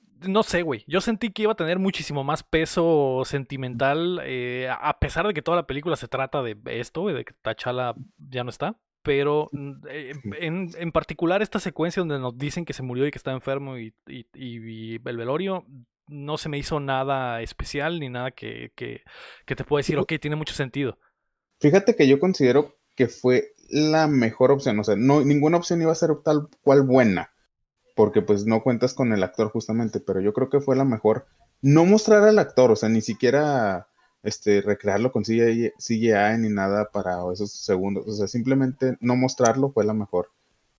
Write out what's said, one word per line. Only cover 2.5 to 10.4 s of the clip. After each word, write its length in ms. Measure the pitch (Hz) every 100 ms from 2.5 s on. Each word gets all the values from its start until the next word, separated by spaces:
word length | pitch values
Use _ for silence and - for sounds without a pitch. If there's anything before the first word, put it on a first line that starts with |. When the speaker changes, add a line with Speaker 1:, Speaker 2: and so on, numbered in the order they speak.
| 160 160 - 165 156 139 127 131
Speaker 1:
sentimental, 960 | 143 131 135 131 117 135 151 175 180
eh, 440 | 135 127 123 123 127
a, 60 | 127 151
a 100 | -
pesar 280 | 151 160 202
de 60 |
que 80 | 160
toda 160 | 151 175
la 100 | 160
película 280 | 135 160 151
se 120 | 123
trata 340 | 127 131 147
de 160 | 120 104 120
esto, 360 | 117 120 -
güey, 140 | 202 135
de 100 | -
que 80 | -
T'Challa 520 | - 110 127 123 123 113 135 _
ya 260 | 147 127
no 60 | 123
está. 280 | - 156 226 _ _
Pero, 480 | - 139 143 151 151
mm, 200 | 143 143 139 147
eh, 240 | 147 147 147
Speaker 2:
Ujú. 120 | 113
Speaker 1:
en, 300 | 143